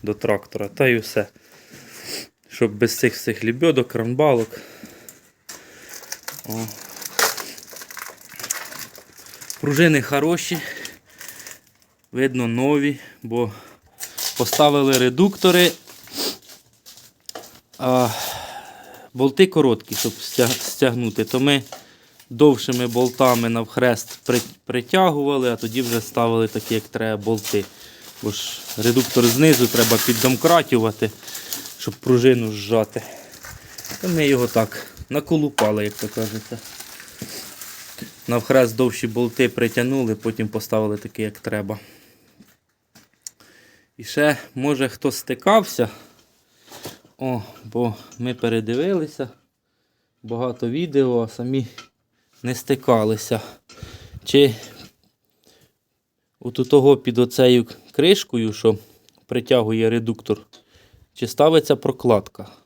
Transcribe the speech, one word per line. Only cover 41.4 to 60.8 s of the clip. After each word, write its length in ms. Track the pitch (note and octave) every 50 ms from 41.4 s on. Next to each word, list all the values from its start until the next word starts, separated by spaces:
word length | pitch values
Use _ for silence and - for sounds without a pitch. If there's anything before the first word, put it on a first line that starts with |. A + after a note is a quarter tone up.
| - A2+ A2 G#2 G#2 G2+ G#2+ G#2 - - - - _ _ _ _ _ _ _ _ - _ _ _ _ _ _ _ _ _ _ - _ _ _ _ _ - _ _ - _ _ - _ _ _ _ _ _ _
І 60 | - A#2
ще, 340 | - - D3 D3 D3+ C#3+ - - - _
може, 340 | C3 C3 D3 D3 B2+ C3+ B2
хто 220 | - - - C#3
стикався, 800 | - - - - C3 - - F#3+ G#3 A3 G3 - - - A#2+ A2 - - - - _ _ _ _ _ _ _ _ _ _ _ - - - - - - - _ _ _
о, 240 | _ C3 C3 B2+ A#2 G#2 - - - -
бо 320 | G#2+ - A#2 B2 A#2 G#2 - - - - -
ми 140 | A#2+ B2 B2
передивилися 960 | - - A#2 A2+ A2+ A2 G#2+ A#2 B2+ D#3 F#3+ G3 F3+ D#3+ - - - C3+ A#2 - _ _ _ _ _ _ _ _ _ _ _ _ _ _ _ _ _ -
багато 460 | G#2+ A#2 A#2 B2+ B2+ A#2 - B2 A#2
відео, 520 | A#2+ D#3 F3 E3 C3+ C#3 C3+ B2+ B2 A#2+ A#2
а 40 |
самі 400 | A2 - - A#2+ B2+ C3+ C3+ A#2+ - - - - _ _ _ _ _ _ _ _ _ _ _ -
не 120 | A#2+ B2+
стикалися. 840 | B2 - - C#3 C3 - - B2 A2 G#2+ G#2+ A2 G#2+ - - A#2 A2 - - - _ _ _ - - - - - - - - - - _
Чи 300 | - - C#3 C#3+ C3 A2+ - - - - - - - _ _ _ _ _ _ _ _ _ _ _ _ _ _ _ _ _ _ _ _ _ _ _ _ _ _ _ _ _ _
от 200 | - B2 A#2+ -
у 60 | B2+
того 320 | B2+ D3 C#3+ C3 C#3+ C#3+
під 200 | C#3 - B2+ A#2
оцею 500 | A#2+ B2 B2 - - C3 B2+ B2 B2 A#2 - - - _ -
кришкою, 600 | - - C#3 F3 G3+ F#3+ - _ - A#2+ A2+ A2 G#2
що 240 | - - A2+ G#2 G2+ - _ _ _ _ _ _ _ _
притягує 640 | _ - B2 A#2 - C3 B2 A2 G#2+ A2+ A2+ A2+ A2+
редуктор, 520 | A2+ A#2 A2+ A2+ A2 - - - G#2+ - - _ _ - _ _ _ _